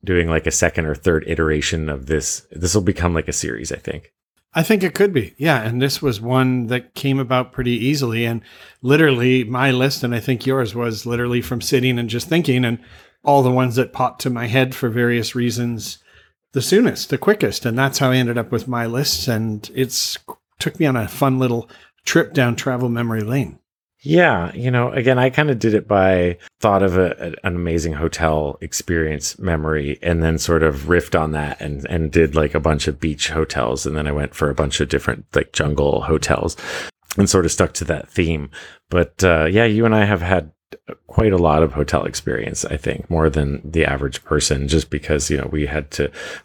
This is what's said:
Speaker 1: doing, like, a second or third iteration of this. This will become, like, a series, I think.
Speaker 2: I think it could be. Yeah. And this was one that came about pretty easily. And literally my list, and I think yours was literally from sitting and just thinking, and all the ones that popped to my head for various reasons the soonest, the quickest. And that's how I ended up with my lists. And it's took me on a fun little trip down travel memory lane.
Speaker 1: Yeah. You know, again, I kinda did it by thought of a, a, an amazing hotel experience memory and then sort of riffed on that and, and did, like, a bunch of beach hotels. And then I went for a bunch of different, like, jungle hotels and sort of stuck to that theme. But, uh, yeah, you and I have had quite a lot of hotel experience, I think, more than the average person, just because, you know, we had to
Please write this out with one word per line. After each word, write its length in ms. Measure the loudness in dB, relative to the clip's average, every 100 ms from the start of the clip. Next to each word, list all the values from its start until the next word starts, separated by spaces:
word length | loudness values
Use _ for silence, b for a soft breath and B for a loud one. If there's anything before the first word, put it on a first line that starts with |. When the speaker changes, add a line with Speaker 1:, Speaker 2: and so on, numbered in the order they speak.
Speaker 1:
doing, 240 | -2 0 2
like, 200 | 0 0
a 40 |
second 360 | 0 0 0 -4
or 80 | -2
third 280 | 2 0 0
iteration 600 | -2 0 0 -2 -4 -4
of 180 | -6 -2
this. 400 | -2 -2 -8 -12
This 220 | -6 0
will 80 | 0
become, 320 | 0 0 0
like, 140 | 0 -2
a 60 |
series, 380 | -6 -6 -6 -8
I 60 | -10
think. 340 | -8 -10 -12 _ _ _ _
Speaker 2:
I 100 | -4
think 200 | 2 2
it 100 | 2
could 200 | 2 2
be. 200 | 2 -2 -2
Yeah. 240 | 0 0
And 200 | 0 0
this 200 | 0 0
was 180 | -2 -2
one 480 | 0 2 2 0 0
that 260 | -4 -6
came 260 | -6 -2 0
about 340 | 0 0 -2
pretty 180 | -4 -2
easily. 540 | 0 0 0 0 0 -2
And 160 | -4 B B B B
literally 640 | 2 4 6 4 4 2 0
my 260 | 0 2
list, 320 | 2 0 0
and 100 | -2
I 60 | -2
think 260 | -2 -2 0
yours 300 | 0 -2 -2
was 300 | -4 -4 -4
literally 360 | -4 -2 -2
from 200 | -2 -6
sitting 360 | 0 2 2 0
and 120 | -2
just 180 | -6 0
thinking, 380 | 0 2 2 2
and 120 | -2 B B B B
all 200 | 2 4
the 60 | 4
ones 280 | 2 2 0
that 160 | -2
popped 280 | 0 -4 -2
to 60 | -6
my 180 | -4 0
head 280 | 0 0 -2
for 140 | -4
various 460 | 0 0 0 -2 -2
reasons 640 | -2 -2 -4 -6 -10 -14 b b b _ _
the 100 | -4
soonest, 480 | 2 4 4 0 -4
the 80 | -2
quickest. 480 | 0 2 0 -2 -2
And 120 | 0
that's 220 | 0 2
how 120 | 2
I 60 | 2
ended 200 | 2 -2
up 140 | -2
with 160 | -4 -4
my 180 | -4 -4
lists. 440 | -2 -2 -2 -2
And 420 | -2 -2 -6 -8
it's 440 | -4 -2 -2 -6 -8 -14 -20 _ _
took 220 | -8 0
me 40 | 0
on 120 | 2
a 100 | -2
fun 320 | 0 0 2
little 300 | 0 -2 -6 B B B
trip 300 | 0 0 2
down 240 | 2 0 0
travel 320 | -2 -2 -2
memory 320 | -2 -2 -2
lane. 360 | -2 -2 -2 -8 _ _ _ _
Speaker 1:
Yeah. 480 | 2 4 4 2 -2 -4
You 160 | 0
know, 180 | 0 0
again, 280 | 2 2 4
I 100 | 4
kinda 240 | 2 0
did 220 | 2 2 2
it 120 | 2
by 520 | 4 4 4 2 -2 B _
thought 220 | 2 4
of 160 | 4 4
a, 140 | 2 0
a, 280 | -8 -6 -4
an 80 | -2
amazing 380 | -2 0 -2
hotel 640 | -2 -4 0 0 0 -2 -6
experience 800 | -8 -8 -2 -2 0 -4 -8 -6
memory 640 | -4 -2 0 -2 -2 -4
and 220 | -2 2
then 160 | 2 0
sort 240 | 2 2
of 240 | 2 0 2
riffed 320 | 2 2 -2
on 140 | 0
that 280 | -4 -6 -8
and, 240 | -8 -8 -6
and 240 | -4 0
did, 220 | 2 4
like, 220 | 2 0 0
a 40 |
bunch 280 | 0 0 -2
of 120 | -2
beach 300 | -4 -4 -4
hotels. 560 | -2 -2 -2 -2 -2 -4
And 100 | -4
then 120 | -2
I 40 |
went 220 | -2 -4
for 160 | -2 -2
a 60 | 0
bunch 240 | -2 0
of 100 | 0
different, 360 | 0 -2 -6 -2 -2
like, 180 | -2
jungle 480 | -2 0 2 2 0
hotels 560 | 0 0 0 0 -2 -6 B B B -16 _ 0
and 140 | 4
sort 160 | 4 2
of 60 |
stuck 220 | 0 0
to 120 | -2 -4
that 240 | -4 -4
theme. 400 | -2 0 0 -6 B B B _
But, 340 | 0 0 2
uh, 220 | 4 4 4
yeah, 200 | 4 4
you 200 | 4 4
and 80 |
I 120 | 4 2
have 180 | 0
had 280 | 0 0 -2 _ _ -20 -18 -20 _
quite 260 | 2 4
a 40 | 4
lot 240 | 4 4
of 120 | 2
hotel 320 | 0 0 0 -2
experience, 580 | -6 -6 -4 -4 -6
I 140 | -6 -4
think, 320 | -4 -6 -2
more 200 | 2 2
than 320 | 2 0 -4 -4
the 140 | 0
average 400 | 0 0 -4 -6
person, 460 | -2 -2 0 -2 2
just 200 | 0 0
because, 400 | -6 -2 -2 0
you 80 | -2
know, 120 | -2
we 140 | -4 -2
had 260 | -4 -6
to 180 | -4 -4 B B B